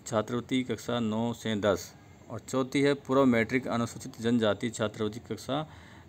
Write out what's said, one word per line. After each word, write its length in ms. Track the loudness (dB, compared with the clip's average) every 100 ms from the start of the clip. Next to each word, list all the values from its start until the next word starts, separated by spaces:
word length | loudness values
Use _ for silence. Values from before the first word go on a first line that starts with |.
| -2
छात्रवृत्ति 560 | -2 0 -4 -2 -2
कक्षा 340 | -2 -4 -2 -2
नौ 320 | 0 0 -2
से 200 | -4 -4 0
दस, 360 | 2 2 -2 -18 -20 -20 -14
और 100 | -14
चौथी 400 | -4 -2 0 2
है 120 | 2 0
पूर्व 280 | 2 4 6
मैट्रिक 400 | 6 4 0 0
अनुसूचित 520 | -2 -2 -6 -14 -4
जनजाति 460 | 0 4 4 2 -2
छात्रवृत्ति 500 | -2 -2 0 -4 -4
कक्षा 420 | -10 -10 -4 -4 -6 -14 -20 -20